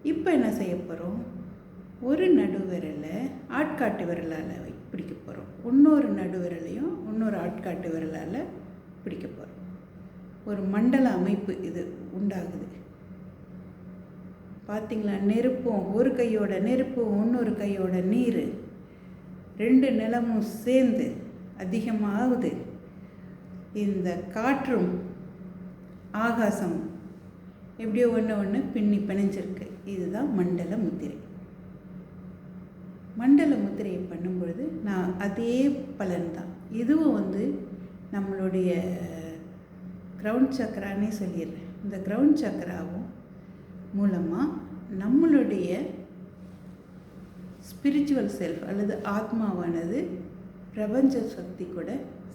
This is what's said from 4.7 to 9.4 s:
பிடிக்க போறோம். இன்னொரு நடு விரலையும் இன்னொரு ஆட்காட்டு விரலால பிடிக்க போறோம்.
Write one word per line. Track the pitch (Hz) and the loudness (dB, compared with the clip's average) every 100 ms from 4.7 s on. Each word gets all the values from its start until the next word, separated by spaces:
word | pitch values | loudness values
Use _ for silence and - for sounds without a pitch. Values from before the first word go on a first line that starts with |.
| - - | -12 -12
பிடிக்க | - 185 | -10 -8
போறோம். | - - - - - 233 | -10 -12 -12 -12 -10 2
இன்னொரு | 262 294 294 240 | 10 10 10 6
நடு | 196 185 185 | 2 0 -2
விரலையும் | 175 170 165 196 311 339 214 | -2 -4 -6 -4 -4 -4 -4
இன்னொரு | 214 220 196 | -2 0 0
ஆட்காட்டு | 175 - 190 175 175 | -2 -4 -6 -6 -4
விரலால | 160 160 160 156 214 330 - - - - - | -4 -4 -6 -6 -6 -6 -10 -14 -18 -18 -12
பிடிக்க | - - - | -10 -8 -10
போறோம். | - | -12